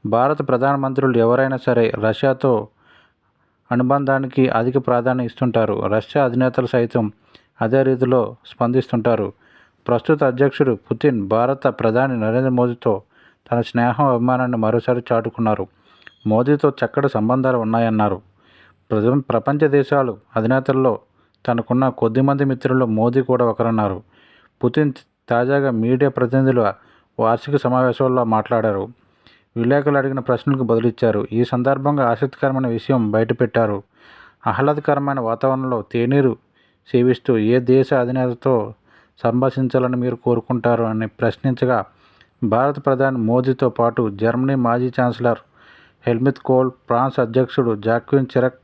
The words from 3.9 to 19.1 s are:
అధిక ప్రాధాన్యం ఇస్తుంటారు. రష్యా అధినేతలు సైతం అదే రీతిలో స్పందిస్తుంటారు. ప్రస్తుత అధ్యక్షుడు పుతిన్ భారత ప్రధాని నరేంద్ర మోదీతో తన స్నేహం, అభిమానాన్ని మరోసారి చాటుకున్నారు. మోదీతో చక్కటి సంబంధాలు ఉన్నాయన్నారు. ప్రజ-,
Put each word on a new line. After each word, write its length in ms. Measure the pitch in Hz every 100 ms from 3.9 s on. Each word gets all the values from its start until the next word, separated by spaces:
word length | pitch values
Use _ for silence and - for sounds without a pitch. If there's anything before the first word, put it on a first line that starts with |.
| 139 135 135 131 135 131
అధిక 280 | 113 120 135
ప్రాధాన్యం 480 | 127 123 123 127
ఇస్తుంటారు. 640 | 117 - 127 113 107 104 101
రష్యా 380 | 107 - 147
అధినేతలు 420 | 131 120 127 123 123
సైతం 440 | 123 117 123 107 - _ _ _ _
అదే 220 | 113 135
రీతిలో 520 | 131 127 127 127 107 120
స్పందిస్తుంటారు. 880 | - - 120 131 - 120 117 110 98 - _ _ _ _ -
ప్రస్తుత 360 | 120 - 151
అధ్యక్షుడు 560 | 135 123 139 - 139 107 _
పుతిన్ 360 | - 147 120 98
భారత 400 | 110 123 135 135
ప్రధాని 520 | 110 117 117 135 120
నరేంద్ర 300 | 107 120 131
మోదీతో 520 | 123 123 120 120 98 _ _ _ _ _
తన 100 | 120
స్నేహం, 440 | 113 120 120 117
అభిమానాన్ని 520 | 143 120 123 127 127 120
మరోసారి 460 | 110 117 - 123 -
చాటుకున్నారు. 560 | 113 113 - 110 104 95 _ _ _ - _ 107
మోదీతో 420 | 107 123 147 147
చక్కటి 400 | - 120 - 135
సంబంధాలు 480 | 120 107 131 131 127
ఉన్నాయన్నారు. 640 | 110 117 117 107 104 95 _ _ _ _ _ _ _
ప్రజ-, 300 | 110 113